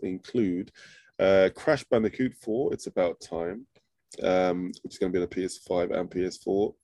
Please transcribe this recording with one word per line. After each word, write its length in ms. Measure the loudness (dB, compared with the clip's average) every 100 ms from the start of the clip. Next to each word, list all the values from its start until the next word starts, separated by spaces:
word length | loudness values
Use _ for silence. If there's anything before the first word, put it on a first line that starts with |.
include, 680 | -6 -8 -4 0 0 0 -4 -12 -20 -20 _ 0
uh, 320 | 6 6 6 2
Crash 280 | 0 0 2
Bandicoot 500 | 0 2 0 -4 -4
four, 360 | -4 -2 -2
It's 140 | -4 -4
About 340 | 0 0 -2
Time, 460 | -8 -6 -6 -8 -14 _ _ _ _ -4
um, 500 | 0 2 2 0 -4 -8
which 100 | -14
is 60 | -4
gonna 120 | -2
be 60 | 0
on 40 |
the 60 | -2
P 160 | -2
S 140 | -6 -6
five 320 | -4 -2 0
and 220 | -2 -4
P 120 | -4
S 140 | -4 -4
four, 380 | -2 0 0 -2